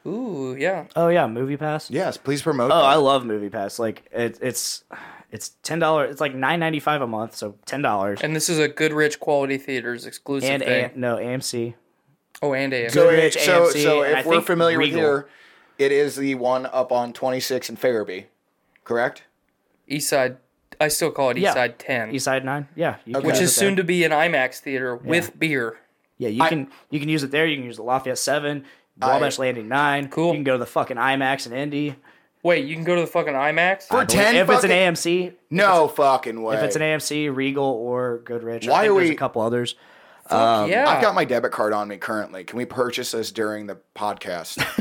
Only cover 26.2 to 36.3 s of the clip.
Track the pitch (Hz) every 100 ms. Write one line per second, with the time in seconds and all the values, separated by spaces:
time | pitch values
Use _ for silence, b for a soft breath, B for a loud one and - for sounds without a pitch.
26.2 | 120 107 160 160 135 B B 151 147 156
27.2 | 135 143 160 143 123 110 113 127 131 123
28.2 | - 143 147 143 139 B B - 131 135
29.2 | 139 131 131 123 107 135 147 143 139 156
30.2 | 165 151 135 127 120 165 131 123 131 135
31.2 | 135 135 127 123 147 143 147 135 b b
32.2 | b _ 170 170 139 160 165 175 165 175
33.2 | 151 135 143 160 180 196 - 247 - -
34.2 | 208 180 185 - 196 180 190 165 170 175
35.2 | 180 - - 175 202 175 151 - 139 131
36.2 | 123